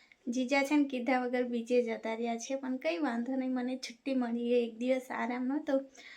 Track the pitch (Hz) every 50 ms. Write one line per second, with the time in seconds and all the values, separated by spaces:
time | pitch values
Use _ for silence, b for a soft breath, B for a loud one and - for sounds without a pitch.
0 | b b b b - 254 233 254 254 240 277 269 269 277 302 294 277 277 262 247
1 | 233 269 254 254 247 247 247 247 254 233 240 233 226 233 247 247 226 226 220 214
2 | - 220 226 226 233 233 233 233 - - 269 269 269 254 262 254 - 320 339 339
3 | 294 269 233 233 240 262 262 262 254 262 254 254 247 254 254 254 - - 233 -
4 | - 277 262 254 240 233 233 240 240 240 247 240 233 226 220 220 247 254 262 262
5 | 262 - - 226 233 233 247 254 254 254 277 302 - 294 269 269 269 - B B
6 | B B B